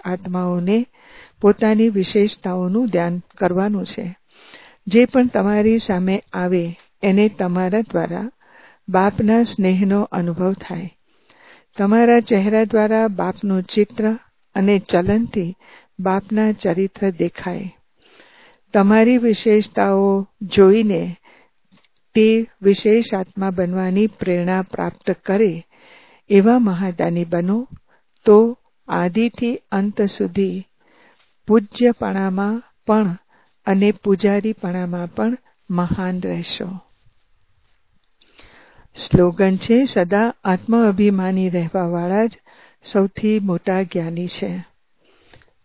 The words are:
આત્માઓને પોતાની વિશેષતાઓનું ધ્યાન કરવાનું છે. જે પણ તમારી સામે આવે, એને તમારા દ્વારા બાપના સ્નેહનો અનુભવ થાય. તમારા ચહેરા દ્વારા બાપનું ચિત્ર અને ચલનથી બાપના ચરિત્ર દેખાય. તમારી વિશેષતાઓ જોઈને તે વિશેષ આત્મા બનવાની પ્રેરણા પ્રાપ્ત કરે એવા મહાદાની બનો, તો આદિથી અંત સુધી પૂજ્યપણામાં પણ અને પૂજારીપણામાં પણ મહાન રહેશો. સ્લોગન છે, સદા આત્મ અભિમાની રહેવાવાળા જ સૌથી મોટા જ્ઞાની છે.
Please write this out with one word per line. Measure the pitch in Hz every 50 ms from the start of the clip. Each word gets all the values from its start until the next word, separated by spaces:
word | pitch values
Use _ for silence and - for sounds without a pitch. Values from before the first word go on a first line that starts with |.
| -
આત્માઓને | 185 185 185 190 180 180 180 180 180 180 175 175 185 208 233 247 - _ _ _ - - - - - _ _
પોતાની | - 202 208 - - 214 220 214 226 233
વિશેષતાઓનું | 208 196 185 - - 214 202 208 - - - 190 180 185 180 180 185 226 262 226
ધ્યાન | 180 175 170 175 175 180 - _ _ -
કરવાનું | 196 175 175 185 196 208 208 196 180
છે. | - - - 196 175 180 - _ _ _ _ - - - - - - _ _ _ -
જે | 180 233 247
પણ | 247 - 262 247 247
તમારી | - 214 190 202 208 208 208 220 226 233
સામે | - - 202 180 185 185 190 202 - _ -
આવે, | 190 180 180 185 180 170 170 170 - _ _ _ _ -
એને | 202 190 202 208 214
તમારા | 208 - 190 180 175 180 185 180 190 220
દ્વારા | 226 - - 175 165 165 170 180 202 240 - _ _ _ _ - - - _ _ _ -
બાપના | 185 185 190 208 202 - 233 208 220 233 233
સ્નેહનો | 226 - - 190 185 185 185 202 196 196 202
અનુભવ | 208 - - 190 175 175 165 160 180 185 196
થાય. | - - - 175 170 185 175 - _ _ _ _ _ _ _ _ _ _ - - - _ _ _ -
તમારા | 202 196 214 233 233 233 240 240
ચહેરા | 226 - 233 196 196 208 214 220 226
દ્વારા | 208 233 220 214 214 220 220 226 220
બાપનું | 196 180 180 180 190 - - 202 190 185 185
ચિત્ર | - - 214 208 - - - 214 214 220 233 - _ _ _ _ _ _
અને | - 190 202 208 196
ચલનથી | 190 - - 175 180 190 202 220 233 233 - 220 175 165 185 - _ - - - _ _ _ -
બાપના | 180 190 190 196 202 - 220 214 214 214
ચરિત્ર | 214 - - 196 165 180 196 196 - - 208 196
દેખાય. | 180 160 175 170 - - - 185 180 196 196 185 - _ _ _ _ _ _ _ _ - _ _ _ _ - _ _ _ _ _ -
તમારી | 214 196 202 214 214 220 233 254 247
વિશેષતાઓ | 233 233 214 - - 226 208 214 208 - - - 196 196 196 196 196 196 196 196 196 - _ _
જોઈને | 214 180 - 202 196 190 202 226 226 208 190 165 175 180 170 - _ _ - _ _ _ _ _ _ _ _ _ _ _ _ _ _ _ _
તે | 226 214 220 220 226 226 - _ _
વિશેષ | 190 196 202 196 - 214 214 233 226 - 226
આત્મા | 190 190 - _ 196 190 190
બનવાની | 185 180 185 175 180 185 190 185 185 196 214 220
પ્રેરણા | - - - 185 175 175 175 180 185 185
પ્રાપ્ત | 185 - - - 175 175 - - _ -
કરે | 180 - _ - 190 202 226 196 160 165 - _ _ _ _ - - - - _ _ _ _ -
એવા | 202 196 190 233 247 254
મહાદાની | 240 202 180 170 196 190 175 170 165 170 170 170 175
બનો, | 165 175 170 175 180 202 226 254 - - - _ _ _ _ _ _ _ _ _
તો | - 208 214 226 233 247 - _ _ _ _ _ -
આદિથી | - 175 175 180 175 214 226 240 - - 240 233 254 - - _
અંત | - 196 196 208 208 -
સુધી | 208 196 - - 202 185 175 202 196 190 175 190 190 - _ _ _ _ _ _ _ _ _ _ _ _ _ _ _ -
પૂજ્યપણામાં | 208 233 202 - - - 240 240 233 - 226 202 190 190 190 190 185 190 202 208 220 233 - _ _ _ _ -
પણ | 214 214 214 190 175 185 - _ _ _ _ _ _ _ _
અને | - 190 196 202 208
પૂજારીપણામાં | 208 - - 208 196 180 - 202 202 202 196 220 220 - - 180 180 185 180 175 175 175 175 170 -
પણ | - 214 226 247 - _ _ _ _ _ -
મહાન | 185 175 175 170 - - 185 185 185 180
રહેશો. | 180 185 175 170 170 - - - - 180 190 185 - _ _ _ _ _ _ _ _ _ _ _ _ _ _ _ _ _ _ _ _ _ _ _ _ _ _ _ _ _ _ - - - - - - _ _ - - _ _
સ્લોગન | - - - - 190 180 175 170 175 196 190 190 185
છે, | - - 226 240 277
સદા | 254 - 214 180 175 202 202 226 233 - _ -
આત્મ | 202 185 180 202 - 226 233 233 214
અભિમાની | 196 185 208 208 202 190 185 185 190 185 185 185
રહેવાવાળા | 170 180 170 165 - 190 180 170 175 170 170 175 190 208 226
જ | 233 - - _ _ _ - - _ _ _ -
સૌથી | - - 202 196 196 - - - 214 214 220
મોટા | 202 196 180 175 - - 185 190 190
જ્ઞાની | 175 - 180 165 165 170 170 180 180
છે. | - - 202 202 175 185 170 - _ _ _ _ _ _ _ _ _ _ _ _ - - _ _ _ _ _